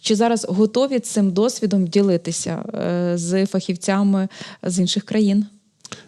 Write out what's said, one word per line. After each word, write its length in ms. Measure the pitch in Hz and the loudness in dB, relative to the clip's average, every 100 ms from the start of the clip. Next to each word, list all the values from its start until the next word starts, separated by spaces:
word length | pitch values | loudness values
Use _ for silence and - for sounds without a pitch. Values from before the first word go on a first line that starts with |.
Чи 140 | - 208 | 0 2
зараз 300 | 233 233 - | 2 0 0
готові 500 | 185 214 240 277 254 | 2 2 2 0 0
цим 320 | - 214 196 | -2 0 2
досвідом 560 | 180 233 247 214 196 180 | 2 0 0 0 0 2
ділитися, 760 | 202 202 175 175 165 - 165 - | 2 2 2 -2 -6 -6 -6 -8
е, 440 | - - 175 175 175 | -6 -2 -2 0 -2
з 280 | 170 190 190 | 0 0 0
фахівцями 840 | 190 - 175 - 196 202 196 190 - - - | -2 -4 -4 -2 0 2 2 -2 -6 -18 -10
з 160 | - 180 | -4 0
інших 240 | 180 208 | 0 -2
країн? 420 | - 214 202 202 208 - _ _ - - | -2 0 2 2 0 -8 _ _ -20 -20